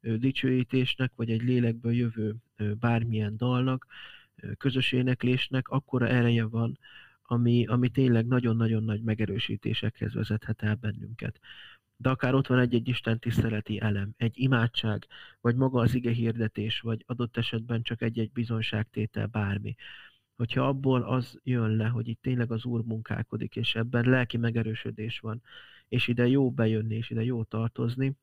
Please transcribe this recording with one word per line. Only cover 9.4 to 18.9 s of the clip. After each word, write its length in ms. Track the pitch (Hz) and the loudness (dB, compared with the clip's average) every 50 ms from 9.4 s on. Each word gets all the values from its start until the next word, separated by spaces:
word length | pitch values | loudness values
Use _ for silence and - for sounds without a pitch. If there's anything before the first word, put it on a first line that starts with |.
| - - 110 104 - 110 107 - - 107 - - 110 104 113 | -2 -4 -4 -4 -2 -4 -4 -2 -2 -4 -4 -2 -6 -4 -2
vezethet 500 | 113 110 - 104 110 - - 110 - - | -4 -2 -2 -2 -4 -2 -4 -6 -2 0
el 120 | 107 107 | -2 -2
bennünket. 680 | 113 - 107 104 107 107 104 113 - - - - - _ - - - - - - _ _ _ _ | 0 -2 -6 -6 -6 -8 -12 -10 -8 -8 -8 -8 -10 _ -20 -20 -20 -20 -20 -20 _ _ _ _
De 140 | _ 120 131 | _ 0 0
akár 240 | 131 - - 127 131 | 0 2 2 2 2
ott 120 | 135 135 | 2 2
van 120 | - 127 127 | 4 4 4
egy-egy 300 | 127 123 127 117 117 127 | 4 4 2 0 2 0
istentiszteleti 920 | 123 117 - 113 113 117 - 120 110 - - 113 110 107 104 - 110 101 | -2 -2 0 0 -2 0 0 -2 0 0 0 0 0 -2 -4 -4 -4 -2
elem, 340 | - 110 104 101 98 101 110 | 0 0 0 0 -4 -6 -6
egy 160 | _ - 117 - - | _ -2 -2 0 0
imádság, 680 | 127 131 135 117 113 113 _ - - 110 107 107 - _ - - - - - _ | 2 2 4 4 2 2 _ -2 -2 0 -2 -2 -4 _ -20 -20 -20 -20 -20 _
vagy 160 | _ 120 120 | _ 2 2
maga 240 | 123 135 131 131 123 | 4 2 2 2 4
az 140 | 113 113 120 | 2 4 2
ige 160 | 127 123 120 | 2 0 0
hirdetés, 680 | 117 117 113 113 113 117 113 107 _ - 104 113 110 - | 0 0 0 0 0 0 -2 -2 _ -4 -4 -4 -4 -4
vagy 220 | - 113 113 110 - | -4 -4 -4 -4 -4
adott 300 | _ 123 117 123 113 _ | _ -4 -4 -4 -4 _
esetben 460 | - 113 - - 113 113 120 120 113 117 | -4 -4 -2 -4 -6 -4 -4 -4 -4 -4
csak 200 | - 117 113 - | -4 -6 -2 -2
egy-egy 300 | 117 113 117 113 107 _ | -2 -2 -2 -4 -4 _
bizonságtétel, 960 | - 120 113 120 110 110 - - 107 107 _ | -6 -4 -2 -2 -4 -2 -2 -2 -2 -4 _